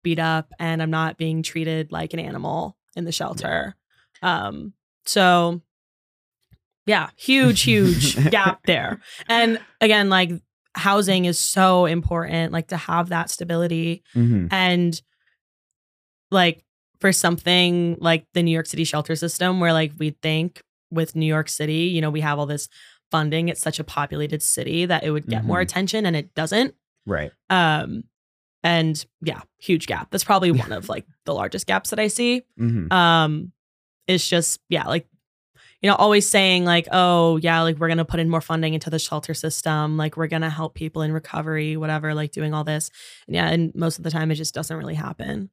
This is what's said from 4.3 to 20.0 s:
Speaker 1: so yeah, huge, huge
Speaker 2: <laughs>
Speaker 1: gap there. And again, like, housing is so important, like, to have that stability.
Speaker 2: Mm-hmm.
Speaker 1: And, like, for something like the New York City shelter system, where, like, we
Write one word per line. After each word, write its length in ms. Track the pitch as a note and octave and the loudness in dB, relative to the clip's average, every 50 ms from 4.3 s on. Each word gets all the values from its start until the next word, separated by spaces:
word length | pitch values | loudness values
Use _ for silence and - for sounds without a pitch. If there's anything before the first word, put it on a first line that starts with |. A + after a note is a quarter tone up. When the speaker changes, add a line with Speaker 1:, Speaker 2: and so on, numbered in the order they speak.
| E3+ - - G2+ - D2 - G#3 - _ _ _ _ _ _ | -2 -2 -4 -6 -8 -10 -14 -14 -16 _ _ _ _ _ _
Speaker 1:
so 540 | - - G#3 F#3 F3+ F3 F3 E3+ E3+ E3+ F3 _ _ _ _ _ _ _ _ _ _ _ _ _ _ _ _ _ _ _ _ _ _ _ _ _ | -2 2 4 6 6 6 6 4 0 -2 -6 _ _ _ _ _ _ _ _ _ _ _ _ _ _ _ _ _ _ _ _ _ _ _ _ _
yeah, 220 | G#3 G#3+ F3+ D3+ - _ | 0 0 0 0 -4 _
huge, 460 | _ - - C4 C4+ C4 B3 G#3+ - | _ 2 4 6 6 8 6 4 4
huge 540 | - A#3+ A3+ G#3 G3 F3+ F3 - C#3 C#3 - | 4 4 4 6 6 4 4 4 2 0 2
Speaker 2:
<laughs> 160 | A2 C#3 D#3+ | 2 4 4
Speaker 1:
gap 340 | G#3+ G#3 F#3+ F#3+ F#3 - _ | 4 4 4 2 0 0 _
there. 340 | - E3+ C3 - - G#3 - _ - - - - | 0 0 0 0 -4 -6 -8 _ -20 -20 -16 -2
And 320 | - A#3 A#3 A#3 A3+ A3+ A3 - _ _ _ | 0 2 4 4 2 2 -2 -6 _ _ _
again, 300 | - G#3+ G#3+ G#3 G3+ G3 | 4 4 4 4 4 4
like, 220 | F#3+ F#3 F#3 E3+ F3 E3+ _ _ _ _ _ _ _ | 4 2 2 0 -2 -10 _ _ _ _ _ _ _
housing 500 | - - G3 G3+ G#3 G#3 F#3+ F#3+ F#3 F3+ | -2 0 2 2 4 4 2 2 2 2
is 120 | F3 E3 | 0 0
so 480 | - - - - F#3+ F#3 F#3 F#3 F3+ F3+ | 0 -2 -2 2 4 4 6 6 6 4
important, 640 | D#3 E3 E3+ D#3 - F3 E3 E3+ - E3 E3 E3 D#3+ | 4 2 -2 -2 -2 -4 -4 -4 -4 -2 -2 -2 -2
like, 160 | - E3 D#3+ - | -4 -6 -4 -4
to 80 | F3+ | -8
have 320 | E3 - - E3 E3+ F3 F3+ | -8 -4 -2 -2 -2 0 0
that 200 | F3+ E3 E3+ - | -2 -4 -4 -4
stability. 760 | - - F3 F3 E3+ E3 F3 E3+ E3 E3 E3 E3+ E3 - _ _ _ | -8 -8 -6 -4 -2 -2 0 0 -2 -2 -2 -4 -4 -6 _ _ _
Speaker 2:
Mm-hmm. 320 | A#2+ A#2+ A#2+ A#2 G2+ F2 F2 | 2 2 4 4 2 0 0
Speaker 1:
And, 480 | G3 F#3+ F#3 F3+ F3+ F3 F3 E3+ E3 - _ _ _ _ _ _ _ _ _ _ _ _ _ _ _ _ _ _ _ _ _ _ _ _ _ _ | 0 2 2 2 2 2 2 0 -2 -4 _ _ _ _ _ _ _ _ _ _ _ _ _ _ _ _ _ _ _ _ _ _ _ _ _ _
like, 320 | F#3+ F#3+ F3+ E3+ D#3+ _ _ _ _ _ _ _ _ _ | 2 4 4 4 2 _ _ _ _ _ _ _ _ _
for 120 | - F#3+ | 0 2
something 840 | F3+ - - F3 F3 E3 - F3 F3+ F3+ F3+ F3 F3 F3 F3 E3+ E3+ - | 2 2 2 0 0 0 0 2 4 4 4 4 2 2 0 0 -2 0
like 260 | - E3+ E3 D#3+ _ _ _ | 2 2 2 2 _ _ _
the 100 | F3+ E3+ | 0 2
New 80 | E3 | 2
York 140 | D#3+ D#3+ D#3+ | 2 0 -2
City 160 | - - D3 E3 | -4 -4 -4 -4
shelter 320 | D3+ - D3+ D3 - D#3+ | -2 -2 -4 -4 -4 -4
system, 440 | D#3 E3+ E3+ - - F3+ F3+ F#3 F#3 | -4 -4 -6 -2 -2 0 0 2 2
where, 140 | E3+ E3+ E3 | 2 2 2
like, 180 | D#3+ D#3+ D3 D3 | 2 0 -2 -4
we 140 | - | -4